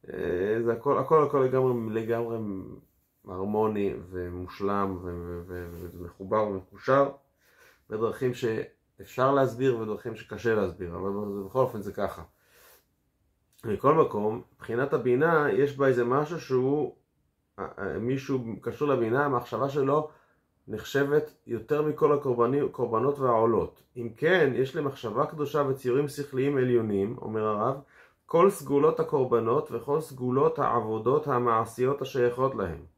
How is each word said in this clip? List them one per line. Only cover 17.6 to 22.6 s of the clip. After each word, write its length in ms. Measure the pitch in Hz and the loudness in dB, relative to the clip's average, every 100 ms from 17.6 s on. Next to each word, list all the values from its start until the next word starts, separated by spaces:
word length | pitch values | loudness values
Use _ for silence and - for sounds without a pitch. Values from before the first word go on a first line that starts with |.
| 95 - | -12 -8
אה, 200 | 98 80 | -6 -4
מישהו 460 | 117 135 131 135 113 101 | -2 -4 -4 -4 -4 -8
קשור 280 | 117 - 147 | -8 -4 0
לבינה, 360 | 127 113 127 | 2 2 2
המחשבה 440 | 147 123 - 113 139 | 2 -2 -2 -4 -2
שלו 420 | 147 135 151 151 - _ _ _ _ - | 0 2 2 0 -12 _ _ _ _ -12
נחשבת 680 | 143 - 139 139 147 151 _ - | -10 -2 0 2 2 0 _ -8
יותר 360 | 113 110 147 | -8 -2 -2
מכל 300 | 151 147 151 | 0 2 2
הקורבני-, 560 | 143 143 120 117 139 | 4 0 2 2 2